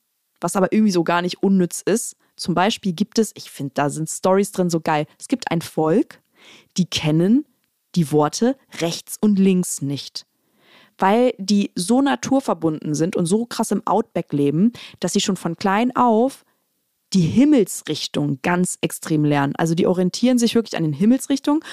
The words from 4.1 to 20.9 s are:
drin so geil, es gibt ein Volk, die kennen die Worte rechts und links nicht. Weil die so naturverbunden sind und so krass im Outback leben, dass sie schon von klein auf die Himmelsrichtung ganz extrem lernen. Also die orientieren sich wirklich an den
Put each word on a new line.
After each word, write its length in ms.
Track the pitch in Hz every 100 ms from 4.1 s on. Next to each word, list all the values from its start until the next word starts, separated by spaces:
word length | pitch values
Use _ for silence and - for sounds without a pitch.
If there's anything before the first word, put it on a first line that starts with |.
| - 185 190 202
drin 180 | - 180
so 120 | 165
geil, 240 | 170 151 151 _
es 120 | -
gibt 200 | 254 -
ein 120 | 165
Volk, 600 | - - 156 196 339 - _ _ - - _ -
die 120 | 175
kennen 580 | - 156 156 180 254 - _ _ _ _ 180
die 160 | 147
Worte 460 | 151 147 - 240 269 _ -
rechts 340 | 165 160 - -
und 180 | 214 196
links 420 | 190 185 175 -
nicht. 440 | 139 139 - - - _ _ _ _ - _ -
Weil 360 | 190 220 247 -
die 340 | 190 202 202 -
so 260 | 175 247
naturverbunden 920 | 277 247 - 269 247 180 160 156 156 143
sind 200 | 170 220
und 120 | 165
so 180 | 214 233
krass 240 | - 220
im 160 | 196 -
Outback 480 | 196 - 185 -
leben, 400 | 143 143 151 220 233 - -
dass 140 | 180
sie 80 | 202
schon 160 | - 185
von 180 | 175 165
klein 400 | 196 202 247 -
auf 480 | 247 220 262 - _ _ _ _ _ _ _
die 80 | 190
Himmelsrichtung 1160 | 165 214 294 285 180 - - 151 - - 147 139
ganz 380 | - 175 180 -
extrem 420 | 165 - - 156
lernen. 320 | 151 143 139 -
Also 180 | 165 170
die 100 | -
orientieren 540 | 180 180 - 247 247
sich 160 | 233 233
wirklich 200 | 214 -
an 60 |
den 120 | 160